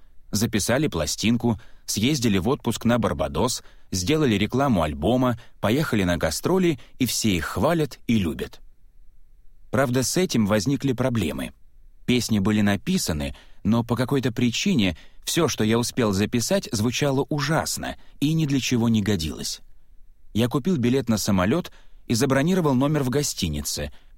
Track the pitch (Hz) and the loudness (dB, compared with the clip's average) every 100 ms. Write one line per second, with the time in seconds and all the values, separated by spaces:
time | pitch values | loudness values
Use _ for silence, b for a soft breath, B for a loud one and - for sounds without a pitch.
0 | - - - 104 113 110 - 123 151 85 | -20 -20 -6 -2 0 0 0 0 0 0
1 | 76 - 120 117 120 104 b b b - | -4 -2 0 2 2 -2 b b b -2
2 | 117 151 117 98 90 143 - 110 113 120 | 0 2 2 2 2 -2 -2 -2 0 2
3 | 101 73 73 73 120 - b b b 95 | 0 0 -2 0 -2 -2 b b b -4
4 | 90 156 147 101 104 123 143 101 76 69 | 0 2 4 2 2 0 2 2 0 0
5 | 78 127 127 113 B B 101 127 160 110 | 0 2 2 -2 B B 0 0 0 0
6 | 90 87 80 - - 185 175 151 B B | 0 0 0 -2 0 2 2 0 B B
7 | 120 - 113 87 80 - 127 170 151 - | -2 0 0 0 -2 0 2 2 0 -4
8 | - 226 85 - - - - - - - | 0 2 2 -2 -8 -12 -20 -20 -20 -20
9 | - - - - - - - 110 135 123 | -20 -20 -20 -20 -20 -20 -4 0 2 2
10 | 127 - 185 120 101 107 104 139 139 117 | 0 0 2 2 2 2 2 0 0 0
11 | 127 117 80 65 62 - - - - - | 0 0 -2 -4 -8 -12 -20 -20 -20 -10
12 | - 123 113 107 98 107 101 101 - 185 | 0 0 2 2 2 2 2 0 0 -2
13 | - 76 71 - B B 98 117 120 120 | -2 -4 -6 -10 B B 0 0 0 -2
14 | 127 143 127 117 123 113 208 160 95 - | 0 0 0 0 0 2 0 2 2 0
15 | B B - - 156 - 107 117 117 - | B B -4 0 0 2 2 2 0 0
16 | 113 95 104 120 110 196 - 95 113 120 | 0 2 0 0 0 -2 -2 -2 -2 0
17 | 147 135 - 147 139 160 87 - 127 - | 0 0 0 -2 0 0 -2 -4 -8 -10
18 | b b 143 160 151 139 120 123 117 110 | b b 0 2 2 0 0 2 4 2
19 | 101 101 78 60 - - - - - - | 2 0 -2 -6 -10 -10 -14 -20 -20 -20
20 | - - - 104 120 147 131 170 117 131 | -20 -20 -8 -2 0 0 0 2 2 2
21 | 127 107 - 98 92 156 - b b b | 2 0 2 2 2 0 -2 b b b
22 | b 113 143 135 156 190 156 127 143 151 | b 0 2 2 2 2 2 2 2 0
23 | 131 135 147 - 85 73 71 - 71 b | 0 -2 -2 -4 -4 -4 -6 -6 -8 b
24 | b | b